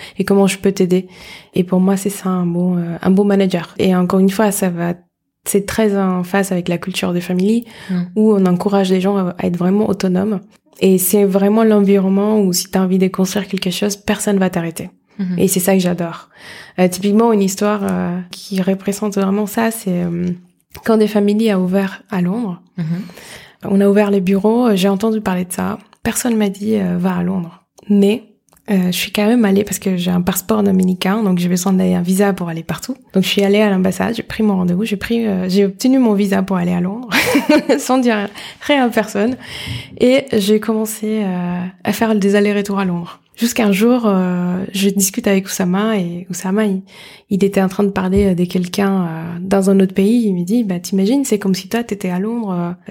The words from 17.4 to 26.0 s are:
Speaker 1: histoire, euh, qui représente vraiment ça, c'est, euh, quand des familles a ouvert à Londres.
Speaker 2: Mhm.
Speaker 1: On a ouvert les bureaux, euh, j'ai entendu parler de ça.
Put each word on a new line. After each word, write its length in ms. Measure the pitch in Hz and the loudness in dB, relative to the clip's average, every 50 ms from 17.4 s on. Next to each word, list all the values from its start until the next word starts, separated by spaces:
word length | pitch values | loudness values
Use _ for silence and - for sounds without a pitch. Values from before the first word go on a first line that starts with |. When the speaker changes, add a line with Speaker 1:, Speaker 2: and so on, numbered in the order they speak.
Speaker 1:
histoire, 380 | 196 190 190 - 208 208 214 202 196 196 | 2 0 0 0 0 0 0 0 -2 -2
euh, 300 | 185 180 185 180 175 180 180 180 | -2 -2 -2 -4 -4 -6 -8 -12
qui 320 | - - - - 196 190 | -16 -18 -12 -6 -4 -2
représente 540 | 180 196 190 190 - 202 196 202 214 208 196 | 0 0 -2 -2 -2 -6 -4 -4 -4 -4 -2
vraiment 320 | 196 196 190 196 208 214 | -2 0 0 0 -2 -2
ça, 240 | 202 - 233 226 226 | -4 -2 -2 -2 -2
c'est, 320 | 226 226 - 185 180 175 175 | -4 -4 -4 -4 -2 -2 -2
euh, 240 | 175 170 175 180 180 175 - - _ _ _ _ _ - - - | -2 -4 -2 -4 -4 -4 -6 -12 _ _ _ _ _ -18 -8 0
quand 140 | - 226 | 2 2
des 100 | 220 214 | 4 2
familles 420 | 208 214 208 202 202 208 214 226 220 | 2 2 2 2 2 2 2 2 2
a 80 | 202 | 2
ouvert 460 | 185 185 180 185 196 196 190 - - _ - | 2 0 0 0 0 0 -2 -6 -10 _ -6
à 80 | 214 180 | -2 -2
Londres. 420 | 175 175 190 240 240 190 175 - _ _ - | -2 -2 -2 -4 -4 -6 -8 -10 _ _ -10
Speaker 2:
Mhm. 80 | 180 165 160 165 180 226 - - - - - - - - - _ - - - | -8 -4 -4 -4 -6 -8 -12 -16 -20 -20 -20 -20 -20 -20 -20 _ -12 -4 0
Speaker 1:
On 100 | 196 196 | 2 2
a 80 | 202 | 4
ouvert 240 | 202 196 208 208 202 | 4 4 4 2 2
les 80 | 202 202 | 2 0
bureaux, 480 | 180 185 196 196 190 214 226 240 254 | 2 2 0 2 2 2 2 2 2
euh, 80 | 233 208 | 2 2
j'ai 140 | 180 185 202 | 2 2 2
entendu 320 | 196 190 220 226 220 220 | 0 2 0 0 -2 0
parler 240 | 214 196 185 180 180 | -2 -2 -2 -2 -4
de 80 | 180 - | -6 -6
ça. 260 | - 185 185 - - - _ _ _ | -6 -4 -6 -6 -8 -12 _ _ _